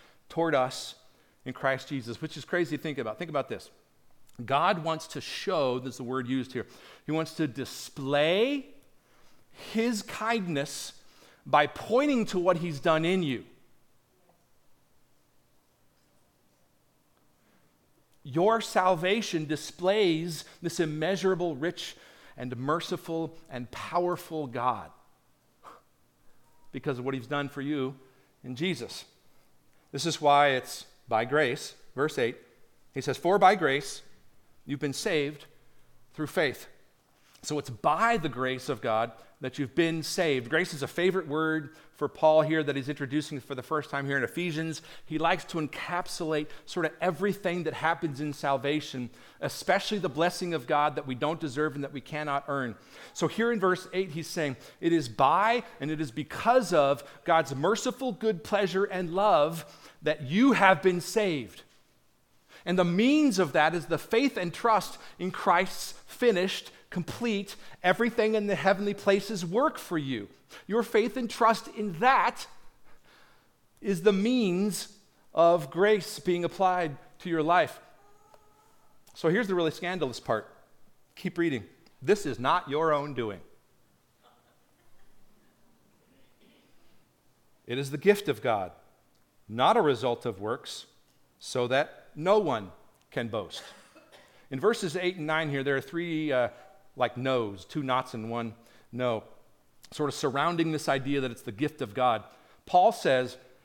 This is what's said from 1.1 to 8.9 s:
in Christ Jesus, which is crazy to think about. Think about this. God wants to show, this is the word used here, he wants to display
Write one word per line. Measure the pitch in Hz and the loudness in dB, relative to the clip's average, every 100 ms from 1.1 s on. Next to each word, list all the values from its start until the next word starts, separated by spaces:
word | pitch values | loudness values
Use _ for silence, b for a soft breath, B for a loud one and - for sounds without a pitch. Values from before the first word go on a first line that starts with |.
| b b b 131 | b b b -12
in | |
Christ | 127 135 135 - | -4 -2 -2 -4
Jesus, | 139 117 110 | -8 -8 -8
which | - 151 | -10 -12
is | - | -4
crazy | 175 156 147 | -2 -2 -4
to | |
think | 160 135 | -6 -6
about. | 110 110 | -6 -6
Think | 170 | -6
about | 147 131 | -4 -4
this. | 107 - - _ _ _ - - - | -6 -12 -20 _ _ _ -20 -20 -12
God | 117 139 175 180 | -2 0 2 0
wants | 160 160 - | -2 -4 -6
to | 147 | -10
show, | - - - 175 135 127 | -10 -8 -2 0 2 0
this | 127 | -4
is | 120 | -8
the | |
word | 123 131 123 | -6 -4 -2
used | 131 127 | -2 -2
here, | 123 101 B B B B | -6 -8 B B B B
he | |
wants | 156 156 - | -4 -2 -2
to | 151 | -4
display | 139 123 - - - 135 143 156 190 254 285 - - - | -4 -10 -10 -14 -8 0 2 4 4 2 0 -6 -18 -20